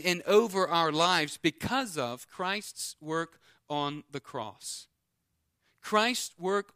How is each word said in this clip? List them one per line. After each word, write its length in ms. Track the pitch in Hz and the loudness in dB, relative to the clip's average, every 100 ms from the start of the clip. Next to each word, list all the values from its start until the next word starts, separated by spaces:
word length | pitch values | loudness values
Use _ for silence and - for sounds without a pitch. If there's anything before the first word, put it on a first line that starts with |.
and 180 | 175 175 - | 0 0 6
over 420 | 208 226 190 185 | 6 6 2 2
our 240 | 170 165 | 4 2
lives 460 | 151 175 175 151 - | 4 4 4 0 -2
because 580 | 165 - - 254 247 156 | -2 -2 -2 -2 -2 -4
of 300 | 123 123 - | -4 -6 -14
Christ's 640 | - 185 208 - - - - | -6 -4 -4 -6 -10 -12 -10
work 400 | 151 160 165 _ _ _ _ | -6 -4 -4 _ _ _ _
on 360 | 147 143 147 - | -2 -2 -6 -10
the 100 | 139 | -14
cross. 640 | - 131 107 98 - - - _ _ _ _ _ _ _ _ _ | -10 -10 -10 -12 -14 -14 -14 _ _ _ _ _ _ _ _ _
Christ's 560 | - 214 226 240 - - | 0 2 2 0 -6 -6
work 340 | 180 202 196 | -2 -2 -2